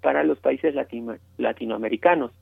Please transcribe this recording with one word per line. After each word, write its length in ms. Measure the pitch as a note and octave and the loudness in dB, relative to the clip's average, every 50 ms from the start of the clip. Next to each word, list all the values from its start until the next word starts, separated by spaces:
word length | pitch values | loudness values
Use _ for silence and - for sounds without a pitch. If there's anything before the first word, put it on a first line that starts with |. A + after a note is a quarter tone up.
para 240 | - C#3+ C#3 D3 D3 | 2 2 2 2 2
los 140 | D#3 D3 - | 2 0 2
países 360 | - C3+ C3+ C3+ - E3 C#3+ | 0 0 0 2 0 -2 0
latino-, 420 | C#3+ B2 - - A#2 A#2 A#2 A2 - - _ _ _ | 0 -6 -6 -8 -10 -8 -10 -10 -12 -14 _ _ _
latinoamericanos. 920 | B2 A#2 A2 - B2 A2+ A2 G#2 A2+ G#2+ - A2 - F3 F3 E3 C#3 A#2 - _ | -4 -4 -4 -4 -6 -6 -6 -4 -4 -4 -4 2 4 4 4 4 0 -4 -8 _